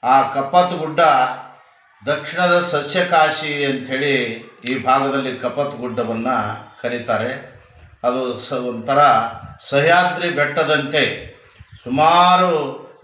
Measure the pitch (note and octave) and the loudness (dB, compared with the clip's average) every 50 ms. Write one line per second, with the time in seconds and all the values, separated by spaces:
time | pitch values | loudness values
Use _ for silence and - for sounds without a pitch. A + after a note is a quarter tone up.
0 | - A#2+ C3+ C3+ C3+ - - C#3 C3+ - - F3+ F3+ F3 F3 D#3+ D#3 D#3 D3+ E3 | 2 4 4 4 4 2 -2 -4 -4 2 4 4 4 4 0 -6 -6 -4 0 4
1 | E3 D#3 C#3+ B2+ B2+ B2+ - - - - - _ _ _ _ _ _ _ _ _ | 4 6 6 4 2 0 -2 -8 -14 -18 -20 _ _ _ _ _ _ _ _ _
2 | - A#2+ D3+ C#3+ - - D#3+ F3 F3+ F3+ F3 F3 E3 - D#3 D3 C#3+ - - F#3 | -4 -4 -4 -4 -4 -8 -2 0 2 4 4 2 2 0 -2 -2 -2 -2 -2 -2
3 | F3 F3 F3 D#3+ D#3 D#3 D#3 - D#3+ D3+ D3 C#3+ C#3+ C#3 C3 B2 B2 - C3 C3 | 0 4 4 4 4 4 2 -2 -4 -6 -4 -2 -2 -2 -2 -4 -4 -6 -4 -2
4 | C#3+ C#3+ C3+ B2+ A#2 A2+ A2+ - - - - - - A#2+ C3 C3 A2+ B2+ B2+ C#3 | 0 0 0 0 -2 -4 -6 -10 -14 -20 -20 -10 -6 -4 -4 -2 2 2 2 2
5 | C3+ C#3 C#3 C#3 B2+ C3 A#2+ - - B2 A#2 C#3+ C#3+ - - A2+ B2 B2 A2+ A#2 | 2 0 -2 -2 -4 -4 -8 -6 -6 -6 -4 -4 -4 -4 -6 -8 -8 -8 -4 -4
6 | A#2 A2 A2+ A2+ A2+ C3 B2+ A2+ G#2+ G#2+ A2 - - - - - - A#2+ A#2+ A#2+ | -4 -4 -4 -4 -2 -2 -2 -2 -2 -4 -8 -10 -14 -20 -20 -10 -8 -8 -6 -6
7 | A2 - A2+ G#2 A2+ B2 C3 D#3 - - - - _ _ _ - - - - _ | -4 -4 -2 -2 -2 -4 -6 -10 -12 -18 -20 -20 _ _ _ -20 -20 -20 -20 _
8 | - B2 B2 C3 B2+ B2 A#2+ - - - C#3+ B2+ B2 B2 A#2 A2+ A2 - C#3 C#3+ | -4 -2 -2 -2 -4 -4 -6 -8 -8 -8 -6 -6 -6 -6 -8 -8 -4 0 2 4
9 | D3 C#3 A#2+ A2 A2+ A#2 - - - - - - - - C#3 C#3 D3 E3 E3+ F3+ | 6 6 4 4 2 -2 -8 -12 -16 -18 -20 -18 -10 -2 0 2 4 4 4 4
10 | F3+ F3+ - E3+ F3+ F3 D3 C#3 D3 C#3+ D3 E3 D#3 D3 D3+ C#3+ C#3 C3+ D3 D3+ | 4 2 -2 -2 -4 -4 -2 -2 -2 -2 0 -2 0 0 0 0 0 -2 0 0
11 | C3 A2 - - - - - - _ _ _ _ - _ - - _ B2 B2 C#3 | 0 -2 -4 -8 -14 -18 -20 -20 _ _ _ _ -20 _ -20 -18 _ -6 0 2
12 | D3+ D#3+ E3+ F3 F3+ F3+ F3+ F3+ F#3 F3+ E3 D3+ C#3+ C3+ B2+ - - - - _ | 4 4 6 6 6 6 6 4 4 2 0 0 -2 -4 -8 -10 -14 -20 -20 _